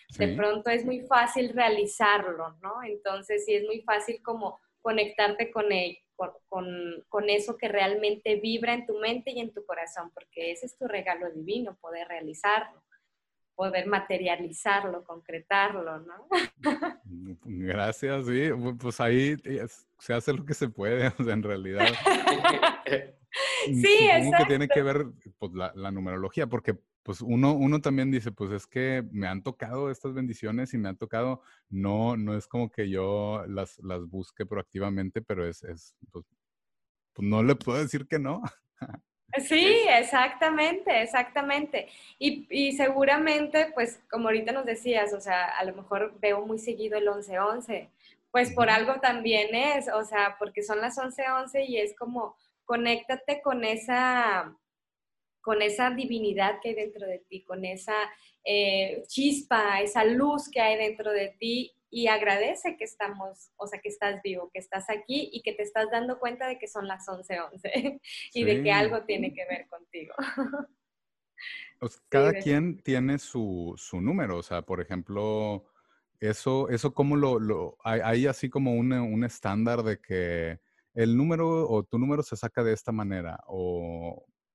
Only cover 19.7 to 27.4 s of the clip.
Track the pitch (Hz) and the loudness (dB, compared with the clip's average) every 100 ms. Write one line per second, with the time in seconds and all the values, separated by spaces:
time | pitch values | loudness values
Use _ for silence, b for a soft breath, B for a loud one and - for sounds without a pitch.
19.7 | - _ _ - 117 127 135 143 151 131 | -12 _ _ -4 -2 0 -2 -4 -4 -4
20.7 | 110 101 127 127 - 117 107 104 98 95 | -2 0 2 2 0 0 0 -2 -4 -4
21.7 | 98 - - 392 370 370 370 349 320 339 | 0 2 2 2 2 2 4 2 4 2
22.7 | - - 269 - - _ 523 539 523 285 | 2 -2 -2 -2 -14 _ -6 -2 -2 0
23.7 | 247 392 427 427 339 269 - - 139 - | 4 8 8 8 8 6 6 6 4 4
24.7 | 143 139 143 131 131 - - 98 92 90 | 4 4 2 -2 -6 -20 -10 -8 -4 -6
25.7 | 98 98 95 92 92 95 - 131 117 - | -6 -6 -4 -4 -4 -4 -2 -2 -2 -2
26.7 | 98 _ _ - 95 120 120 | -4 _ _ -10 -8 0 4